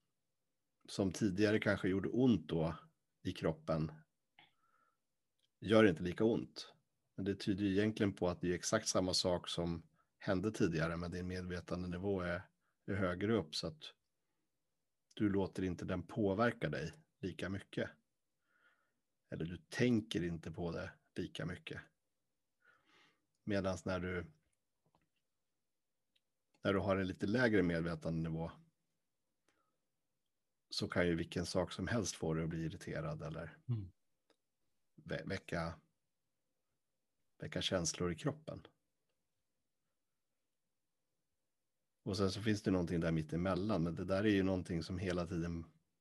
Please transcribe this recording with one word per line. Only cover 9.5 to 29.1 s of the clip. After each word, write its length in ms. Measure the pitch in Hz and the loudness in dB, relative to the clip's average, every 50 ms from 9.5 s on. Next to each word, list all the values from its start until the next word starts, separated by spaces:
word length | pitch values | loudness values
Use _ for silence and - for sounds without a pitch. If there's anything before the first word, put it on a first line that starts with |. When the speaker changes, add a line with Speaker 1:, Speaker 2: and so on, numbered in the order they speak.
| - - 85 85 85 82 82 - _ _ _ _ _ _ | -4 -2 -2 -2 -2 -4 -6 -12 _ _ _ _ _ _
Speaker 1:
hände 340 | - - 98 92 90 110 110 | -2 0 0 0 0 0 2
tidigare, 440 | - 110 90 85 78 80 82 85 | 2 2 2 4 2 0 0 -2
men 140 | 82 87 85 | -2 -4 -4
din 160 | 87 90 90 | -4 -4 -4
medvetandenivå 920 | 90 92 92 90 90 90 87 87 - - 87 90 90 87 87 92 101 98 92 | -4 -6 -6 -6 -6 -6 -8 -6 -6 -6 -4 -4 -4 -4 -4 -2 -2 -2 0
är, 220 | 90 87 87 92 - - _ _ _ _ _ _ _ | 0 -2 -2 -4 -6 -10 _ _ _ _ _ _ _
är 80 | - 104 | -4 -2
högre 380 | 98 98 90 90 90 98 104 117 | 0 0 0 0 0 0 2 2
upp, 200 | 107 87 76 - | 0 0 -2 -4
så 120 | - - | -6 -6
att 280 | 82 78 - - - - _ _ _ _ _ _ _ _ _ _ _ _ _ _ _ _ _ _ _ _ _ _ _ _ | -6 -8 -10 -14 -20 -20 _ _ _ _ _ _ _ _ _ _ _ _ _ _ _ _ _ _ _ _ _ _ _ _
du 140 | - 110 104 | 0 2 2
låter 340 | 95 98 98 90 - - 95 | 4 2 0 0 -2 -2 -2
inte 200 | 92 87 82 - | -2 -2 -4 -4
den 180 | 90 92 90 90 | -4 -4 -4 -6
påverka 640 | - - - 107 98 95 98 117 120 113 - - 80 | -6 -4 0 0 2 2 2 2 2 2 0 -2 -4
dig 240 | 73 - 156 160 - - - _ _ _ | -2 -4 -4 -6 -8 -12 -20 _ _ _
lika 280 | - 95 82 - - 92 | -8 -8 -6 -6 -6 -6
mycket. 420 | 98 95 - - - - 110 - - _ _ _ _ _ _ _ _ _ _ _ _ _ _ _ _ _ _ _ _ _ _ _ _ _ _ _ | -6 -6 -8 -8 -6 -6 -6 -6 -8 _ _ _ _ _ _ _ _ _ _ _ _ _ _ _ _ _ _ _ _ _ _ _ _ _ _ _
Eller 140 | - - 80 | -8 -6 -6
du 120 | 85 90 | -6 -6
tänker 640 | 87 - _ - - 120 123 120 113 107 - - 95 85 | -10 -12 _ -2 0 2 4 4 2 2 0 -2 -2 -2
inte 260 | 87 85 80 - 92 80 | -2 -4 -6 -6 -8 -8
på 200 | 87 87 85 85 | -6 -6 -6 -4
det 200 | 87 87 82 - - _ _ _ | -6 -8 -8 -12 -16 _ _ _
lika 320 | - 92 82 - - - | -8 -8 -8 -6 -8 -8
mycket. 340 | 80 87 - - - - - - - _ _ _ _ _ _ _ _ _ _ _ _ _ _ _ _ _ _ _ _ _ - _ _ _ _ _ _ _ _ _ | -6 -8 -8 -10 -12 -12 -12 -14 -16 _ _ _ _ _ _ _ _ _ _ _ _ _ _ _ _ _ _ _ _ _ -20 _ _ _ _ _ _ _ _ _
Medans 400 | - 104 98 92 95 92 87 - | -2 0 0 0 0 -2 -2 -2
när 160 | 98 92 92 | -4 -2 -2
du, 260 | 87 90 92 90 87 82 - _ _ _ _ _ _ _ _ _ _ _ _ _ _ _ _ _ _ _ _ _ _ _ _ _ _ _ _ _ _ _ _ _ _ _ _ _ _ _ _ _ _ _ _ _ - | -2 -4 -4 -6 -6 -8 -12 _ _ _ _ _ _ _ _ _ _ _ _ _ _ _ _ _ _ _ _ _ _ _ _ _ _ _ _ _ _ _ _ _ _ _ _ _ _ _ _ _ _ _ _ _ 0
när 80 | 104 98 | 0 2
du 60 | 98 | 2
har 180 | 92 101 95 | 2 2 2
en 100 | 95 95 92 | 2 0 -2
lite 180 | 92 - - | -4 -2 -2
lägre 360 | 98 104 123 127 117 107 98 87 | 0 2 4 4 4 6 4 4
medvetandenivå 880 | 82 85 82 82 85 85 80 - 82 82 82 80 82 80 80 82 82 - - - _ _ _ _ _ _ _ _ _ | 4 2 0 0 -2 -4 -4 -4 -2 -2 -2 -2 -2 -2 -4 -6 -6 -10 -14 -20 _ _ _ _ _ _ _ _ _